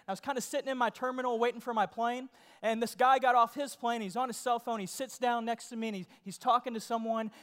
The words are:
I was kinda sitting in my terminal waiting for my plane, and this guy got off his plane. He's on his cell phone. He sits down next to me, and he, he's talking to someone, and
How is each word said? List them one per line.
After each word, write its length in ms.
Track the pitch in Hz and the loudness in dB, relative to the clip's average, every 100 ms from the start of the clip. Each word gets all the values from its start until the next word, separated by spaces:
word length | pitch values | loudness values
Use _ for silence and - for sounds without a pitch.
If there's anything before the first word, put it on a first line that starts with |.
| - | -10
I 20 | |
was 80 | 190 | -6
kinda 220 | 262 262 | -4 -4
sitting 280 | - 294 269 | -2 -2 -2
in 80 | 262 | 0
my 120 | 233 | 0
terminal 500 | - 254 254 247 226 | 0 -4 -2 -2 2
waiting 220 | 240 233 | 2 0
for 120 | 247 | -2
my 120 | 226 190 | 0 0
plane, 420 | - 233 247 262 - - - | 0 -2 -2 -8 -16 -20 -6
and 220 | 214 226 | -2 0
this 100 | 226 | -2
guy 240 | - 254 269 | 2 6 6
got 160 | 254 | 6
off 220 | 247 233 294 | 6 4 2
his 220 | 285 - | -6 -4
plane. 240 | 233 233 | -4 -2
He's 160 | 202 214 | -2 -2
on 100 | 254 | -4
his 80 | 220 | -2
cell 240 | 254 233 | -2 -2
phone. 220 | 247 226 | 0 -4
He 40 | 190 | -4
sits 320 | - 262 - | -6 -8 -2
down 280 | 247 240 226 | 0 0 -2
next 240 | 226 - | -4 -6
to 80 | 233 | -6
me, 100 | 226 | -4
and 80 | 202 | -6
he, 100 | 175 - | -10 -14
he's 140 | 196 180 | -14 -2
talking 360 | - 240 254 | 2 4 2
to 80 | 226 | -6
someone, 400 | - 233 226 226 | -4 -2 0 -2
and 100 | 214 - | -4 -8